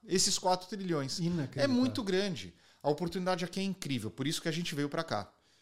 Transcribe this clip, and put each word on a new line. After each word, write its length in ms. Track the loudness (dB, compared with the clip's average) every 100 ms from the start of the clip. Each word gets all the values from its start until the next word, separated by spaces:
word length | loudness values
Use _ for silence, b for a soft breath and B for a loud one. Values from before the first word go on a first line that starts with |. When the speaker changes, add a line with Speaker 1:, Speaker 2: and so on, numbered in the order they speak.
| -2
Speaker 1:
esses 320 | 2 2 2
quatro 300 | 2 2 0
trilhões. 500 | -8 -2 0 0 -2
Speaker 2:
Inacreditável. 440 | 0 0 -2 2 4
Speaker 1:
É 20 |
muito 340 | 4 4 0
grande. 520 | 0 0 0 -4 -8 -16 b b
A 80 | 0
oportunidade 540 | 0 0 -2 0 0
aqui 160 | -2 -2
é 40 |
incrível, 460 | -2 -4 -2 -2 -2
por 160 | -2 -2
isso 160 | 0
que 60 | -2
a 60 |
gente 200 | -2 -4
veio 140 | -2 -2
pra 160 | -2
cá. 260 | -2 -2 -4 _ b b